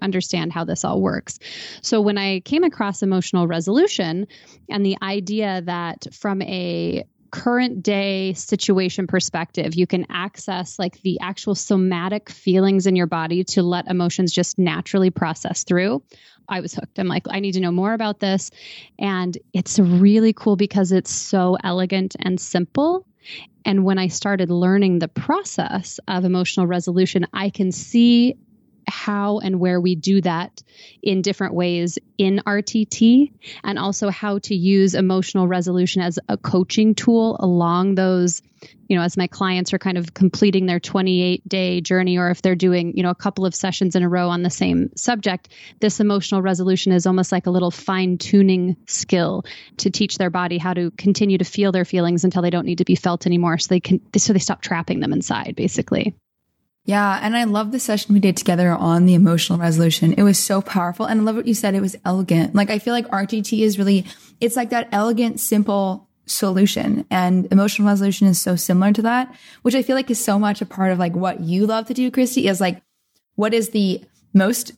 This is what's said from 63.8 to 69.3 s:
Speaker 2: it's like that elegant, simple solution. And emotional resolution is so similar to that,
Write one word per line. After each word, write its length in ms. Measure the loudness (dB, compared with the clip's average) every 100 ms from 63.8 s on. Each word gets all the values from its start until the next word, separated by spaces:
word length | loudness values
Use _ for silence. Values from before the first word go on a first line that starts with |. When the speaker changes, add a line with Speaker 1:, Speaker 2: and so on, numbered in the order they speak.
| 4 2 2 -12 -20 -4
Speaker 2:
it's 140 | -2
like 160 | -2 -2
that 180 | -4 -2
elegant, 480 | 0 0 0 0 -2
simple 680 | -2 0 2 0 0 -4 _ _ -8
solution. 800 | -2 0 4 2 2 -2 -2 0
And 380 | 0 2 2 4
emotional 380 | 4 4 2 2
resolution 400 | 2 2 4 4
is 120 | 4
so 140 | 0
similar 380 | -2 2 2 4
to 100 | 2
that, 320 | 2 0 -2